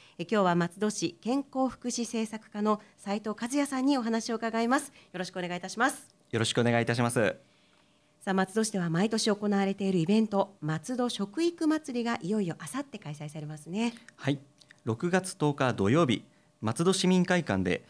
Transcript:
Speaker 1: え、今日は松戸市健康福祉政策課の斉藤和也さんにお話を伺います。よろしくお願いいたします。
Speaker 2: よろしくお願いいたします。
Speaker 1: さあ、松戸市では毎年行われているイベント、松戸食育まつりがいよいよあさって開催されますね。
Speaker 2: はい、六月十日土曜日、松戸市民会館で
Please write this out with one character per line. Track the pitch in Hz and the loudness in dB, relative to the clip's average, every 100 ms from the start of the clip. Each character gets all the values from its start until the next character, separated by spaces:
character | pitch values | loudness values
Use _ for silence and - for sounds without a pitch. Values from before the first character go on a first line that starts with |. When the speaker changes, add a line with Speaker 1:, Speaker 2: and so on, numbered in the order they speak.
| - - | -18 -10
Speaker 1:
え、 | |
今 | 170 214 | -2 2
日 | |
は | 185 175 | 4 4
松 | 170 190 | 0 0
戸 | 214 | -4
市 | - - - | -2 -4 -4
健 | 214 269 | -4 -2
康 | 277 262 262 | -2 -2 -2
福 | - 247 | -2 -6
祉 | 240 | -4
政 | 226 226 220 | -4 -4 -6
策 | 214 - | -8 -12
課 | 208 | -2
の | 214 208 - _ | 0 0 -4 _
斉 | 196 208 | -6 -6
藤 | 214 | -4
和 | 208 240 | -6 -4
也 | 285 | -2
さ | 277 262 | -2 0
ん | 269 | 2
に | 277 | 2
お | |
話 | 226 226 226 | 2 -2 -2
を | 226 | -4
伺 | 226 226 | -2 0
い | 233 | 2
ま | 277 | 2
す。 | 285 - - | 0 -14 -12
よ | 180 | -8
ろ | |
し | 180 | -8
く | 185 | -6
お | |
願 | 175 | -6
い | 180 | -6
い | |
た | 185 | -8
し | 220 | 0
ま | 262 | 0
す。 | 277 - _ _ | -2 -12 _ _
Speaker 2:
よ | 113 | -2
ろ | 113 | 0
し | |
く | - | 2
お | |
願 | 120 117 | 4 4
い | |
い | 113 | 2
た | |
し | 117 | 0
ま | 120 | 2
す。 | 123 101 - _ _ _ _ _ _ _ _ | 2 2 0 _ _ _ _ _ _ _ _
Speaker 1:
さ | - | -2
あ、 | |
松 | 190 185 | 0 0
戸 | 220 | 0
市 | 220 | 0
で | 190 | 0
は | 170 | 0
毎 | 165 214 | 2 2
年 | 220 226 | 0 0
行 | 202 208 | 0 0
わ | 196 196 | 0 0
れ | |
て | 196 | 0
い | 190 | 0
る | 185 | 2
イ | 160 | 4
ベ | 214 | 4
ン | 214 | 4
ト、 | 196 196 - | 0 -2 -4
松 | 151 160 196 254 | -4 -4 -4 -2
戸 | 247 | -2
食 | - 202 311 | -2 -6 -2
育 | 339 339 320 | -2 0 0
ま | 311 | 0
つ | 311 | -2
り | 240 | -4
が | 233 233 | -2 -4
い | 165 | -2
よ | 220 | -2
い | 180 | -2
よ | 156 | -4
あ | 165 | -8
さ | 262 | -8
っ | |
て | 277 208 | -8 -12
開 | 147 | -12
催 | 147 151 | -12 -12
さ | 156 | -10
れ | |
ま | 151 156 | -12 -12
す | 156 | -8
ね。 | 196 233 - - - | -2 -2 -4 -16 -6
Speaker 2:
は | - | -2
い、 | 143 - _ - - 117 | -2 -4 _ -20 -10 -4
六 | 113 175 | -2 0
月 | 180 185 - | 0 0 0
十 | 147 | 0
日 | 139 131 | 2 0
土 | 101 98 | 2 4
曜 | 151 147 | 4 4
日、 | 104 - _ _ - | 2 -4 _ _ -6
松 | 110 117 | -4 0
戸 | 175 | 2
市 | 185 185 | 2 4
民 | 185 175 | 4 4
会 | 180 | 2
館 | - 95 | 2 0
で | 90 - | 0 -2